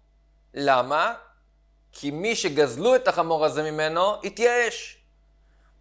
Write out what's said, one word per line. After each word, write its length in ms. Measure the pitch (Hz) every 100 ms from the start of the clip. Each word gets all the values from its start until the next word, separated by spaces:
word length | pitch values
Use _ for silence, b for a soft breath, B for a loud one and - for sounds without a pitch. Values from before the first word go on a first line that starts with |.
| _ _ _ _ _
למה? 600 | 127 139 131 123 151 196 233 - _ _ _ _ _ _
כי 180 | - 143
מי 260 | 147 208 220
שגזלו 580 | 185 143 143 120 214
את 140 | 254 220
החמור 360 | 175 165 160
הזה 260 | 151 135 156
ממנו 460 | 151 156 165 190 208
התייאש. 760 | 196 202 240 240 233 - - - _ _ _ _ _ _ _ _